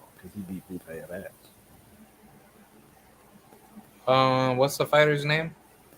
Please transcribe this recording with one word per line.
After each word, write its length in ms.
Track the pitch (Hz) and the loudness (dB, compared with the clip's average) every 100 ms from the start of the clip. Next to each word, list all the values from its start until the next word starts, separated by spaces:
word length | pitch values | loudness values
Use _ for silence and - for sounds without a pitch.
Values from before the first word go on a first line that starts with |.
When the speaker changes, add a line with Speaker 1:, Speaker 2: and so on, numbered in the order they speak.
Speaker 1:
on, 200 | - - | -20 -20
'cause 80 | 90 | -16
he 60 | - | -14
beat 200 | 90 92 - | -12 -12 -12
Butayev 400 | 90 - 80 76 | -16 -14 -16 -12
ass. 200 | 90 85 - - - _ - - - 214 _ 208 - - - - - 143 - - - - - - - - - - - 127 | -14 -14 -20 -20 -20 _ -20 -20 -20 -20 _ -20 -20 -20 -20 -20 -20 -20 -20 -20 -20 -20 -20 -20 -20 -20 -20 -20 -8 2
Speaker 2:
Uh, 480 | 131 131 131 131 | 4 4 2 0
what's 220 | 127 139 - | 2 0 0
the 100 | 143 | 2
fighter's 380 | 151 151 147 | 4 4 2
name? 300 | 143 156 165 - - - - | 0 -2 -4 -12 -20 -20 -20